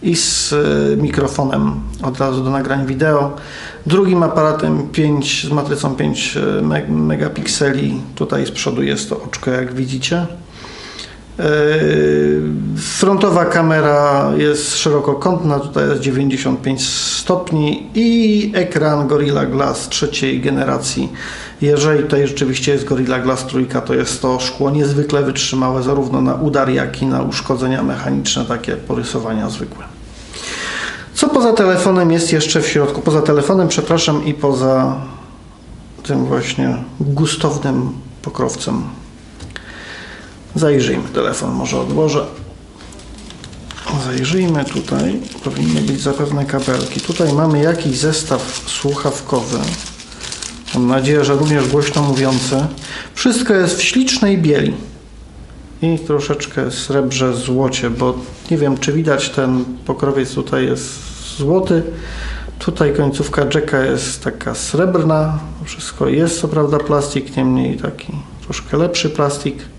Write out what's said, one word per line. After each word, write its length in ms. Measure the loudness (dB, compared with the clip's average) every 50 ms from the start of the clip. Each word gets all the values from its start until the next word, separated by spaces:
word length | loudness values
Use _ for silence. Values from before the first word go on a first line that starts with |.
| 2
i 120 | 2 2
z, 380 | 2 2 0 0 -2 -2 0 2
y, 440 | 2 2 4 4 4 4 2 2 2
mikrofonem 800 | 2 2 2 0 0 0 0 0 0 0 2 2 0 0 0 -2 -6 -6 -8 -6 -4
od 160 | -4 -2 0
razu 240 | 0 0 0 0 0
do 60 | 0
nagrań 360 | 0 0 0 0 0 0 0
wideo. 500 | -2 0 0 2 4 4 4 2 2 -2 -8 -12 -14 -14 -14 -14 -14 -14 -8 -2
Drugim 380 | 2 4 4 6 6 6 4 4
aparatem 680 | 4 4 2 2 2 2 2 2 0 0 0 0 -2
pięć, 580 | 0 2 2 4 4 2 0 0 -2 -4 -2 -2
z 40 |
matrycą 440 | 0 0 0 0 -2 -2 0 -2 -2
pięć, 420 | 0 0 0 0 0 -2 -4 -2 0
y, 240 | 0 0 2 2
me-, 260 | 2 2 0 0 0 0
megapikseli. 1120 | 0 2 2 2 2 0 0 -2 -2 -4 -4 -4 -2 0 2 2 2 2 0 0 -2 -4 -6 -8 -6
Tutaj 300 | -6 -4 -2 0 -2 -2
z 60 | -2
przodu 320 | -4 -4 -4 -2 -2 0 0
jest 260 | 0 0 -2 -2 -4
to 140 | -6 -6 -6
oczko, 280 | -8 -10 -6 -4 -2
jak 220 | -2 -2 -2 -4 -4
widzicie. 520 | -4 -4 -4 -4 -4 -2 -2 0 0 -2 -4 -6 -10 -16 -18 -18 -18 -16 -16 -16 -16 -16 -16 -16 -16 -16 -16 -18 -20 -20 -18 -10 -2
Yy, 1040 | 0 2 4 4 4 4 4 4 2 2 2 4 4 4 4 4 4 4 2 2 0 0 -2 -2 -2 -4 -4 -4
frontowa 680 | -6 -6 0 2 4 4 4 6 4 4 4 4 4
kamera 880 | 4 4 4 4 4 4 4 4 4 4 4 4 4 4 4 4 2 2 4
jest 380 | 4 4 2 2 0 -2 -2
szerokokątna, 840 | 0 2 2 2 4 4 2 0 2 2 2 2 2 2 2 2 2
tutaj 300 | 0 -2 0 0 2 2
jest 120 | 2 0
dziewięćdziesiąt 600 | 0 0 0 2 2 2 0 0 0 0 -2 0
pięć 280 | 0 -2 -2 0 -2 -4
stopni 1000 | -2 -4 -4 -4 -4 -4 0 0 0 0 0 0 0 2 2 2 0 -2 -6 -4 0
i 560 | 2 4 4 4 4 4 4 4 4 2 0 0
ekran 520 | 0 0 0 0 2 2 2 2 2 2 2
Gorilla 380 | 2 2 2 2 2 2 0
Glass 440 | 0 0 0 0 0 0 -4 -6 -4
trzeciej 520 | -4 -2 -2 -2 -2 -2 -2 0 0 0
generacji. 680 | 0 0 0 0 0 0 -2 -2 -2 -4 -4 -4 -4 -4 -6 -10 -12 -12 -12 -12 -14 -16 -8 -2
Jeżeli 420 | 2 4 4 4 4 4 4 4 2
tutaj 240 | 2 2 2 2 2
rzeczywiście 440 | 0 0 0 0 0 0 0 2
jest 140 | 2 2 2
Gorilla 340 | 0 0 0 2 0 0 0
Glass 260 | 2 0 0 0 -2
trójka, 360 | -2 -2 -2 -2 0 -2 -4
to 120 | -2 0 0
jest 280 | 0 0 0 -2 -2
to 180 | 0 0 0 0
szkło 320 | -2 -4 -2 0 0 2
niezwykle 520 | 2 2 2 2 2 2 0 2 2 2 2
wytrzymałe 600 | 2 0 -2 -2 -2 0 0 2 2 2 0 0
zarówno 380 | 2 2 0 0 0 0 0
na 140 | 2 2 0
udar, 340 | 0 0 2 2 2 2 2
jak 320 | 2 0 0 -2 -4 -2
i 40 | -2
na 160 | 0 0 0
uszkodzenia 600 | -2 -2 -4 -4 -2 -2 -2 0 0 0 0 0 0
mechaniczne, 640 | -2 -2 -2 -2 -2 -2 -2 0 -2 -2 -2 -2
takie 300 | -2 -4 -4 -2 -4 -6
porysowania 720 | -6 -4 -4 -4 -4 -4 -4 -4 -4 -4 -2 -2 -2 -2 -4
zwykłe. 360 | -4 -6 -8 -10 -10 -14 -14 -16 -16 -18 -18 -18 -18 -18 -18 -16 -14 -12 -10 -10 -8 -8 -8 -8 -6 -6 -8 -8 -10 -10 -14 -12 -2
Co 160 | 0 0 4
poza 240 | 4 4 4 6 6
telefonem 580 | 6 4 4 4 4 4 4 4 4 4 4
jest 220 | 4 4 2 2 2
jeszcze 280 | 2 2 2 0 0
w 60 | 0 2
środku? 340 | 2 2 2 2 0 0
Poza 200 | 0 2 2 4
telefonem, 460 | 4 4 4 4 4 4 4 4 4 2
przepraszam, 580 | 2 0 0 2 2 2 4 2 2 2 0
i 80 | -2 -2
poza 640 | 0 2 2 2 4 4 4 4 4 2 2 0 -4 -6 -10 -12 -16 -16 -18 -20 -20 -20 -20 -20 -20 -20 -20 -20 -18 -18 -20 -20 -16 -6
tym 220 | -2 0 0 0
właśnie 520 | 0 0 -2 -2 -2 -2 0 0 0 0 -2 -6 -10 -6 -4
gustownym 880 | -2 0 2 2 2 0 0 0 0 0 0 0 -2 0 0 0 0 -2 -4 -8 -12 -16 -18 -12
pokrowcem. 600 | -12 -10 -4 -2 -2 -2 -2 -4 -4 -4 -2 -2 -4 -6 -8 -14 -16 -18 -20 -20 -20 -20 -18 -18 -16 -14 -14 -16 -16 -16 -16 -16 -16 -16 -16 -16 -16 -16 -16 -18 -18 -20 -20 -20 -20 -8 -4
Zajrzyjmy, 540 | 0 2 4 4 4 4 2 0 -2 -4 -4
telefon 420 | -2 -2 0 0 -2 -2 -4 -4
może 280 | -2 -2 -2 -2 -2 -2
odłożę. 460 | -2 0 0 2 2 2 2 0 -2 -2 -8 -14 -14 -14 -16 -18 -20 -20 -20 -20 -20 -18 -18 -18 -18 -16 -16 -16 -16 -18 -18 -16 -16 -18 -16 -16 -16 -16 -16 -12 -8 -4 -4 -4 -2
Zajrzyjmy 600 | -2 -2 -2 0 0 2 2 2 2 2 2 0
tutaj, 540 | -2 -4 -6 -4 -2 -2 0 0 0 0 -2 -6 -8 -12 -8 -8
powinny 380 | -6 -2 0 0 2 2 2
być 200 | 2 0 0 0
zapewne 440 | 0 -2 0 0 0 0 0 0 -2
kabelki. 560 | 0 0 -2 0 0 0 0 -2 -4 -4 -6
Tutaj 320 | -4 -4 0 0 2 2 4
mamy 260 | 4 4 4 4 4
jakiś 380 | 4 4 2 2 0 -2 -2 0
zestaw 640 | 0 0 0 0 0 -2 -2 -2 -2 -4 -8 -8 -8 -6
słuchawkowy. 880 | -8 -2 -2 -2 -2 0 0 -2 -2 -4 -4 -2 -2 0 0 0 -2 -2 -2 -2 -4 -6 -8 -12 -14 -16 -18 -18 -16 -14 -12 -12 -10 -10 -10 -12 -12 -14 -12 -4 0
Mam 140 | 2 2 4
nadzieję, 380 | 4 2 4 4 4 4 4
że 100 | 4 4
również 320 | 4 4 4 4 4 4 4
głośno 340 | 2 2 2 2 2 2
mówiący. 640 | 2 2 2 2 2 2 2 2 0 2 0 0 0 0 -2 -6 -12 -12 -12 -12 -12 -12 -8
Wszystko 400 | 2 2 4 4 4 4 4 4
jest 240 | 4 4 2 2 0
w 60 | 0
ślicznej 540 | 2 2 2 2 2 2 2 4 4 4 4
bieli. 360 | 4 4 4 4 4 0 -2 -4 -8 -12 -14 -18 -20 -20 -20 -20 -20 -20 -20 -20 -18 -18 -18 -20 -18 -18 -8 -2
I 180 | 0 2 2 0
troszeczkę 720 | 0 0 0 0 2 0 -2 -4 -4 -6 -4 -2 -2 -2
srebrze, 600 | -4 -6 -4 0 2 2 2 2 0 2 2 2 0
złocie, 560 | 0 -2 0 2 2 2 2 0 0 -2 -2
bo 240 | -2 0 0 0 0 -2 -6 -12 -14 -16 -4 -2
nie 60 | 0 2
wiem, 200 | 2 2 2 0
czy 160 | 0 0 0
widać, 360 | 2 2 2 2 2 0 -2
ten 360 | -2 0 0 2 2 0 0 -2 -6 -12 -6
pokrowiec 480 | -6 -4 0 0 0 2 0 0 -2 -2
tutaj 320 | -6 -4 -2 0 0 0
jest 340 | 0 0 -2 -4 -8 -10 -12 -12 -14 -14 -12 -12 -12 -8 -4
złoty. 460 | 0 2 2 2 4 4 2 2 2 -2 -6 -8 -10 -10 -10 -8 -8 -8 -8 -8 -10 -12 -12 -6
Tutaj 360 | -4 -4 0 2 2 2 4
końcówka 500 | 2 2 0 0 -2 -4 -2 0 0 0 2 2
jacka 320 | 0 0 0 0 0 2
jest 380 | 2 0 -2 -2 -6 -8 -6 -6
taka 320 | -8 -8 -6 -6 -6 -6
srebrna. 840 | -6 -6 -4 0 0 0 2 2 2 2 2 2 2 2 0 -2 -4 -6 -8 -10 -10 -10
Wszystko 420 | -12 -10 -10 -12 -12 -4 -2 0 0
jest, 340 | 2 2 2 2 0 -2
co 60 | -4 -2
prawda, 300 | 0 2 2 2 2 0
plastik, 600 | 0 2 0 0 0 0 -2 -4 -4 -4 -2 0
niemniej 400 | 0 2 2 2 0 0 -2 -4
taki 360 | -6 -6 -8 -8 -12 -10 -10 -10 -10 -12 -16 -16
troszkę 360 | -10 -10 -10 -10 -6 -2 0 0
lepszy 320 | 2 2 0 0 -2 -2
plastik. 460 | 0 0 0 0 0 -2 -4 -6 -6 -6 -12 -16 -16